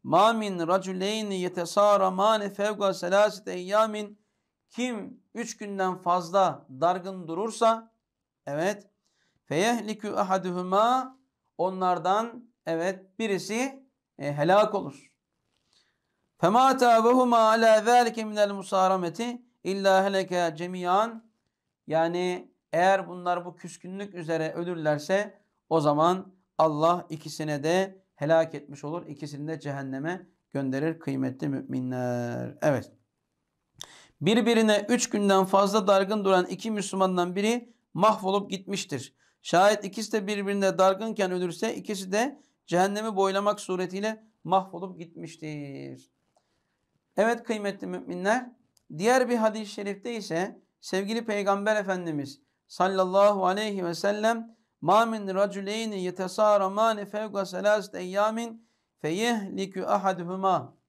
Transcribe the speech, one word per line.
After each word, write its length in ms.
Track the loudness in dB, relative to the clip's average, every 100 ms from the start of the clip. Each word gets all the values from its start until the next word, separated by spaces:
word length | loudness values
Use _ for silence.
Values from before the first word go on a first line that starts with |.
"Ma 300 | 2 4 4
min 340 | 2 -2 -4 0
raculeyni 720 | 0 0 -4 -4 -4 -4 -4
yetesaramani 1080 | -4 -4 -2 2 4 6 2 2 2 2 -2
fevga 440 | -4 -4 0 -2
selasite 580 | -2 2 4 4 0 -10
eyyamin." 680 | -10 0 2 2 -2 -10 -14 _ _ _ _ _
Kim 500 | -6 -4 -4 -10 -16 _
üç 220 | -10 -10 -10
günden 400 | -8 -2 -2 -2
fazla 680 | 0 0 2 2 2 0 -14 0
dargın 480 | 0 0 -6 -12 -8
durursa, 640 | -6 -6 2 2 2 -6 _ _ _ _ _ -8
evet, 440 | -2 -2 -4 -12 _ _ _ _ _
"Feyehliku 640 | _ 0 0 0 -4 -8 -6
ahaduhuma." 1080 | -4 0 0 -2 -6 0 2 4 2 -2 _ _ _ _ -4
Onlardan, 880 | -4 0 0 0 0 0 -2 -10 -20 _ -6
evet, 520 | -2 -2 -6 -14 -6
birisi, 680 | -2 -2 -2 -4 -4 -6 _ _ _ -10
e, 140 | -6
helak 420 | -2 4 4 4
olur. 380 | 0 -6 -14 _ _ _ _ _ _ _ _ _ _ _ _ _ _
"Femata 680 | 2 6 4 6 6 6
ve 40 | 6
huma 300 | 4 4 4
ala 440 | 4 6 6 6
zalike 420 | 6 4 4 -2
minel 280 | -6 0 0
musarameti 880 | 0 -2 2 2 2 -2 -4 -6 -6 _ _
illa 400 | -6 0 4 4
heleke 500 | 4 0 0 0 -2 -2
cemiyan." 720 | -8 -4 0 2 2 -6 _ _ _ _ _ _ -2
Yani 680 | 0 0 0 -2 -4 -10 _ _
eğer 360 | 2 4 2 -2
bunlar 360 | -8 -4 -4
bu 120 | -4 -14
küskünlük 580 | -16 -16 -14 -12 -12
üzere 380 | -10 -6 -4 -4
ölürlerse 880 | -4 -6 -4 -2 -2 0 -2 -2 -12 _ _ _
o 120 | 2
zaman 540 | 2 4 2 2 -6 _ _ 0
Allah 480 | 2 4 0 0 -4
ikisine 560 | -12 -12 -8 -6 -2
de 400 | 0 0 0 -6 _
helak 400 | _ 2 4 2
etmiş 300 | -4 -14 -14
olur. 220 | -10 -10 -10
İkisini 420 | -14 -12 -10 -10
de 120 | -8
cehenneme 680 | -8 -8 -6 -6 -6 -6 -12 _ _
gönderir 480 | -4 -2 0 -2 -4
kıymetli 500 | -6 -2 -4 -4 -4
müminler. 1120 | -4 -4 -6 -4 -4 -2 -2 -4 -6 -8 -2
Evet. 300 | 0 0 -4 _ _ _ _ _ _ _ _ _ -20 -20 _ _
Birbirine 640 | 2 4 4 4 4 4 2
üç 220 | 0 0
günden 340 | 0 4 4
fazla 420 | 4 4 4 2 4
dargın 380 | 4 2 0
duran 220 | 4 4 2
iki 240 | -6 -6
Müslümandan 640 | -4 -4 0 2 2 -2 0
biri 380 | 0 -2 -6 _ _
mahvolup 560 | 2 2 2 0 -2 -2
gitmiştir. 640 | -10 -6 -8 -6 -8 -10 _ _ _
Şayet 420 | 0 4 4 2
ikisi 280 | -4 -8 -4
de 140 | -4 -2
birbirine 520 | -4 -2 0 0 4
dargınken 520 | 4 4 -4 -2 -2
ölürse 440 | -2 -4 -4 -6
ikisi 380 | -6 -8 -8 -2
de 300 | -2 -2 -4 _ _ -2
cehennemi 500 | 2 2 0 -4 0
boylamak 440 | 2 2 0 -2
suretiyle 640 | -4 -4 -4 -4 -4 -6 _ _
mahvolup 540 | 0 0 0 -12 -12 -12
gitmiştir. 1120 | -16 -16 -16 -12 -12 -10 -12 -12 -14 -16 _ _ _ _ _ _ _ _ _ _ _ 0
Evet 260 | 0 0
kıymetli 440 | -4 -4 -4 -6 -10
müminler, 640 | -10 -8 -4 0 0 -2 _ _ _ _ -2
diğer 300 | 2 2 2
bir 80 | 2
hadis-i 360 | 0 -2 -10
şerifte 420 | -8 -8 -8 -8
ise 460 | -10 -4 -4 -4 -8 _ _
sevgili 440 | -4 -4 -2 -4
Peygamber 520 | -2 -2 0 0 2 0
Efendimiz 640 | 0 -4 -4 -6 -8 -14 _ _ _
sallallahu 800 | -2 0 2 2 4 4 4 0
aleyhi 380 | 0 -2 -4
ve 100 | -4
sellem, 600 | -2 -2 0 0 0 -6 _ _ _
"Ma 260 | 4 4 4
min 280 | -2 -4
raculeyni 680 | 0 0 -2 -6 -4 -4 -4
yetesaramani 1040 | -6 -4 -6 2 4 4 2 2 2 0 -6
fevga 400 | -8 -6 -6 -6
selasit 480 | -2 2 2 0
eyyamin 720 | -10 -6 0 0 0 -8 -12 _ _ _ _
feyehliku 840 | -4 0 0 0 -4 -6 -6 -6 -2
ahaduhuma." 880 | 0 0 -2 -6 -2 0 0 -2 _